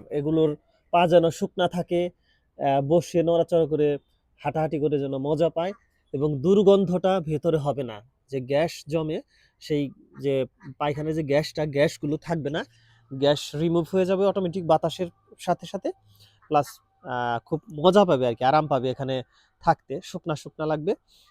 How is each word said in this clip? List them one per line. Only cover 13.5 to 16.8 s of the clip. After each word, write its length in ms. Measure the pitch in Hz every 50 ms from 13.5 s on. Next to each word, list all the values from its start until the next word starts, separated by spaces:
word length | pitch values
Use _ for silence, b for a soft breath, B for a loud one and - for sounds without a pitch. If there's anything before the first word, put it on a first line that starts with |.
| -
রিমুভ 300 | 147 165 170 170 170 160 -
হয়ে 140 | - 190 185
যাবে 200 | 180 196 185 202
অটোমেটিক 420 | 196 - 202 185 175 160 190 170
বাতাসের 400 | 156 160 160 - 160 - - 180 170 - _ _ _ - -
সাথে 260 | - 180 175 - -
সাথে, 260 | - - 190 - 339 - - _ b b b b b b b b
প্লাস, 200 | _ 151 147 143 - - -